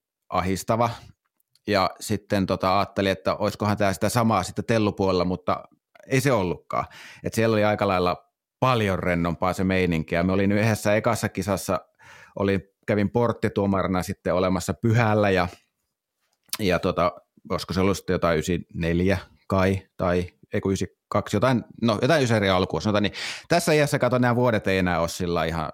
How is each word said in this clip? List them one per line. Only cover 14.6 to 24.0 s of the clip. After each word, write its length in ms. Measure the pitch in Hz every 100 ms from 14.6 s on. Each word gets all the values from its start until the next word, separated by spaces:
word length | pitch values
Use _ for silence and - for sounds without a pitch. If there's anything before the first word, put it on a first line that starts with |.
| -
Pyhällä 560 | - 117 113 110 107 101
ja, 180 | 92 90 - _ _ _ _ _ _ _ _ - -
ja 200 | 101 85
tota, 320 | 92 85 87 - _ _ -
olisiko 220 | 90 -
se 80 | 90
ollut 160 | 95 90
sitten 160 | -
jotain 260 | 87 85 80
ysineljä 800 | 78 85 - 87 82 85 92 92 - _ -
kai, 340 | 95 95 95 - -
tai 280 | 90 90 90 _ -
ei 80 | 104
kun 120 | 98
ysikaksi, 600 | 95 92 _ _ 104 - 107
jotain, 280 | 123 120 - -
no 180 | 117 104
jotain 220 | 127 160
ysäri 260 | 123 110 98
alkua, 320 | 92 92 -
sanotaan 220 | 98 104
niin. 100 | 98 - - - -
Tässä 240 | 170 175
iässä, 260 | 151 143
kato, 180 | 135